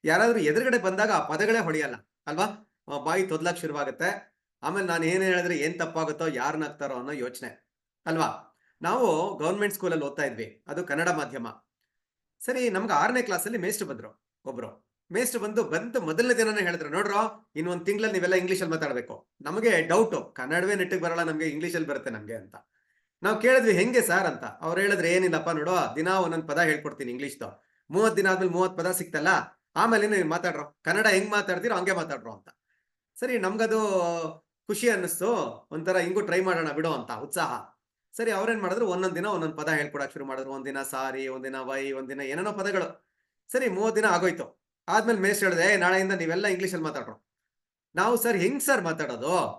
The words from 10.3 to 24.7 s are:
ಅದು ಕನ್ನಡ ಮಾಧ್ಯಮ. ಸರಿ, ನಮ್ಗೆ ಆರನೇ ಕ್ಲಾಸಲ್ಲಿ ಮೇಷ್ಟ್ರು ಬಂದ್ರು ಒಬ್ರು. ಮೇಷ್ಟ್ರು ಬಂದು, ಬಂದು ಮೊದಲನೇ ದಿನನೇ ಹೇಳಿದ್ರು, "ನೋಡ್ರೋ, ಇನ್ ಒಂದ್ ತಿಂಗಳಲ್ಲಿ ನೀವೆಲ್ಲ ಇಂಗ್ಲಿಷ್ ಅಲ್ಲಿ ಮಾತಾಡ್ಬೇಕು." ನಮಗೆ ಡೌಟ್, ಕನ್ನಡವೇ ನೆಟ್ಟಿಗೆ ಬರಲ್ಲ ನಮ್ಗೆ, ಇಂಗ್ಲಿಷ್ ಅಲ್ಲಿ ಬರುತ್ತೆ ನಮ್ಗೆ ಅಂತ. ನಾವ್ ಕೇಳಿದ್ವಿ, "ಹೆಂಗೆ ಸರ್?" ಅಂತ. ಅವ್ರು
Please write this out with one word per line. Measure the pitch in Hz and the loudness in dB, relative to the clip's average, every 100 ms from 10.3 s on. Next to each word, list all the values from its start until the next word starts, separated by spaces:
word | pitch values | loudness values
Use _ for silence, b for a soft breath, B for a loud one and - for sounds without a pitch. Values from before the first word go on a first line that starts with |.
| 110 107 - - | -4 -12 -14 -10
ಅದು | 147 | -8
ಕನ್ನಡ | - 147 175 | -4 0 0
ಮಾಧ್ಯಮ. | 156 135 131 117 - _ _ _ _ _ _ _ _ | 0 -4 -8 -10 -12 _ _ _ _ _ _ _ _
ಸರಿ, | - 254 240 | -4 0 0
ನಮ್ಗೆ | 185 220 | 0 2
ಆರನೇ | 147 208 247 | 4 4 2
ಕ್ಲಾಸಲ್ಲಿ | 240 175 208 233 | 0 -2 -2 -4
ಮೇಷ್ಟ್ರು | 185 208 160 | -4 -4 -6
ಬಂದ್ರು | 117 110 _ _ _ | -8 -14 _ _ _
ಒಬ್ರು. | 135 120 117 - _ _ _ | -12 -10 -12 -14 _ _ _
ಮೇಷ್ಟ್ರು | 190 254 233 | -2 -2 -2
ಬಂದು, | 214 - | -2 -2
ಬಂದು | - 160 233 240 | 0 -2 -2 -4
ಮೊದಲನೇ | 165 160 247 | -2 0 2
ದಿನನೇ | 220 220 208 | 4 2 2
ಹೇಳಿದ್ರು, | 180 170 147 | 0 -2 -4
"ನೋಡ್ರೋ, | 175 208 202 220 - _ 151 | -2 0 0 0 -4 _ -6
ಇನ್ | 175 | -4
ಒಂದ್ | 175 175 | -2 -2
ತಿಂಗಳಲ್ಲಿ | 208 220 | 0 0
ನೀವೆಲ್ಲ | 190 175 | 0 2
ಇಂಗ್ಲಿಷ್ | 185 180 190 | 2 2 -2
ಅಲ್ಲಿ | 170 | -2
ಮಾತಾಡ್ಬೇಕು." | 160 147 123 - - _ _ | -2 -2 -4 -6 -14 _ _
ನಮಗೆ | 143 202 226 170 | -6 0 4 4
ಡೌಟ್, | 165 196 226 147 - - | 4 4 4 0 -6 -10
ಕನ್ನಡವೇ | 131 170 190 | -2 0 2
ನೆಟ್ಟಿಗೆ | 196 180 185 | 0 0 0
ಬರಲ್ಲ | 170 170 | -2 0
ನಮ್ಗೆ, | 160 156 160 | -2 -2 -2
ಇಂಗ್ಲಿಷ್ | 151 170 | -2 -4
ಅಲ್ಲಿ | 170 143 | -4 -2
ಬರುತ್ತೆ | 135 135 | -4 -6
ನಮ್ಗೆ | 107 104 | -8 -10
ಅಂತ. | 113 95 - _ _ _ _ _ _ | -12 -12 -20 _ _ _ _ _ _
ನಾವ್ | 190 214 | -2 2
ಕೇಳಿದ್ವಿ, | 233 262 226 | 6 6 6
"ಹೆಂಗೆ | 180 226 247 | 4 4 4
ಸರ್?" | - 180 170 | 4 2 2
ಅಂತ. | 131 | -4
ಅವ್ರು | 113 - 160 | -10 -8 -4